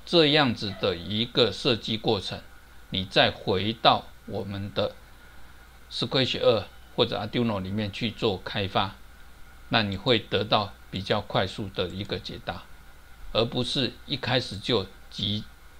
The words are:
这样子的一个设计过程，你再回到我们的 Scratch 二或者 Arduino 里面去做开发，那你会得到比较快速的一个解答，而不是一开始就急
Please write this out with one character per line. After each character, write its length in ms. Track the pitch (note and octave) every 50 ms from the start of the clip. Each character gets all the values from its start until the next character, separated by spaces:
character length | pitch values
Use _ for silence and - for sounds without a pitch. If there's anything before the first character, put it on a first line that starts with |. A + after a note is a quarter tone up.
| -
这 220 | - F3+ E3+ D#3
样 260 | C#3+ C#3+ D#3 C#3+ A#2+ G#2
子 200 | - A2 G2+ G2 -
的 160 | B2+ G2+ F2+
一 300 | E2+ E2+ F2 G#2+ A2 A#2
个 260 | - - C#3 A#2+ G#2
设 240 | F#2+ - - C#3+ A#2
计 220 | G#2+ - - A2
过 240 | G#2+ - A#2+ G#2+ F#2+
程， 180 | - - G2+ - - - - - - - - - - -
你 120 | - F#2+ F#2
再 280 | - - D3+ B2+ G2+
回 420 | - - - A#2 G2 F#2 G2 A2 A2+
到 320 | - - C#3+ A#2 G2+ - - - - -
我 180 | - G2+ G#2 G2+
们 280 | G2 G2+ G2 G2+ G2+ -
的 220 | G#2 G#2 - - - - - - - - - - - - - - - - - - - - -
Scratch 480 | - - C3+ A#2+ - C3+ B2+ - - -
二 260 | B2+ B2+ A#2 G2+ G2 - - - - - -
或 100 | - A#2
者 140 | - - F#2+
Arduino 400 | G#2+ A2 - B2+ A#2+ A#2 G#2 F#2+
里 120 | F#2 F#2
面 200 | G2+ A2 G#2+ G2
去 180 | G2 - A#2+ G#2+
做 260 | - - B2 A2 F#2+
开 300 | F2 - - - A2 G2
发， 280 | F#2 - A2+ G2 G2 - - - - - - - - - - - - - - - -
那 120 | A#2+ A2+
你 160 | G#2 G2 F#2+
会 220 | F#2 - C3+ A#2+ G#2
得 260 | - - - G2 G#2+
到 260 | G#2+ A#2+ A2 G2+ - - - - -
比 120 | - F#2+
较 180 | G2 - A2+ G#2
快 260 | G2+ - - B2+ G2
速 220 | F#2+ - - G#2+ F#2+
的 180 | - - F#2
一 180 | F2 F#2 F#2 G2
个 120 | - F2+ F#2
解 200 | - - F2+ - -
答， 180 | - F2 F2+ - - - - - - - - - - - - - - -
而 100 | G#2+ A#2
不 180 | A#2+ - B2+ A#2+
是 300 | - - D3 B2 G#2 - - -
一 100 | - D3
开 240 | B2+ - A#2 B2+ B2+
始 180 | A#2 - F#2+ F#2+
就 260 | - - B2 G2+ F#2+ - - - - -
急 340 | - - G2 G2+ G#2 G#2+ A2 - - - - - -